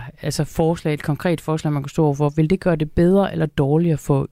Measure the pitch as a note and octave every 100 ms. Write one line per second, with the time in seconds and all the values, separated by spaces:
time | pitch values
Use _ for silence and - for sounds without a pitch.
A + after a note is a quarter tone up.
0 | B2 - D3+ - D3 - D#3+ E3+ E3 D3+
1 | - C#3+ F#3 E3 - D#3 D#3 D3 C#3 -
2 | D#3 C#3+ D3 D3 D#3 F#3+ - E3 D#3 -
3 | F3 F#3+ G3 E3 D#3 - C#3 D#3 F3 D3+
4 | - C#3 C#3